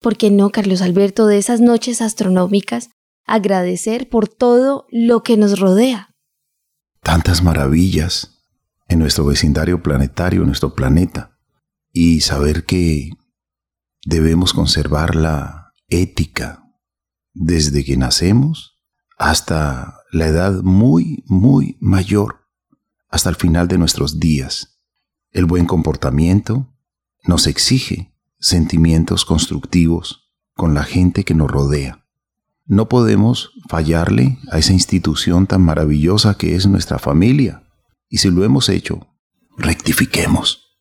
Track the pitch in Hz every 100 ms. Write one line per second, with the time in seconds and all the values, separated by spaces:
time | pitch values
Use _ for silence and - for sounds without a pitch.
0 | 240 214 214 202 202 208 202 185 185 180
1 | 196 190 214 202 202 240 240 233 247 233
2 | 220 - 196 185 180 202 190 233 - _
3 | _ _ - 220 202 190 180 180 - 226
4 | - 233 220 _ 247 240 262 277 - 233
5 | 233 233 233 226 208 196 190 190 254 233
6 | 190 _ _ _ _ _ _ _ _ _
7 | - 82 80 85 87 80 69 78 92 80
8 | 80 - - _ _ _ _ _ _ 85
9 | 78 - 71 71 80 71 78 87 76 69
10 | 67 - 87 92 82 65 71 - 65 76
11 | 90 - - _ _ _ _ _ _ 85
12 | 85 80 - 71 73 76 - 90 87 76
13 | 69 - _ _ _ _ _ _ _ _
14 | - 82 78 82 - - 80 - 73 73
15 | 82 82 80 76 69 73 - _ _ 85
16 | 90 - 76 - - - _ _ _ _
17 | _ _ _ - 82 87 76 71 65 65
18 | 64 - 90 110 139 160 - _ _ _
19 | _ _ - 78 - 80 76 64 65 -
20 | _ 82 80 78 95 95 92 95 120 160
21 | 170 151 - 92 110 139 139 - 101 95
22 | 92 104 104 - _ _ _ _ _ _
23 | _ - - 80 87 82 87 92 82 -
24 | 71 78 82 73 67 - - _ _ _
25 | _ _ _ - 87 90 85 90 80 76
26 | 67 67 82 95 - 117 135 _ _ _
27 | _ _ - 82 71 69 - 131 - -
28 | 90 _ _ _ - 90 80 82 82 82
29 | 82 87 - 80 - 80 - 90 82 82
30 | - - _ _ _ - 85 73 76 -
31 | 90 85 98 80 71 67 69 73 67 65
32 | _ _ _ _ _ _ - 101 113 123
33 | 113 104 107 123 - - - 82 78 82
34 | 85 107 135 127 - 80 76 92 85 95
35 | 82 76 - 87 95 95 87 78 78 73
36 | 78 104 110 101 85 85 98 95 87 -
37 | - 73 101 139 117 73 _ _ _ _
38 | _ - 98 87 101 139 - 90 - -
39 | - _ _ _ _ - 76 80 - -
40 | - - - - - - _ _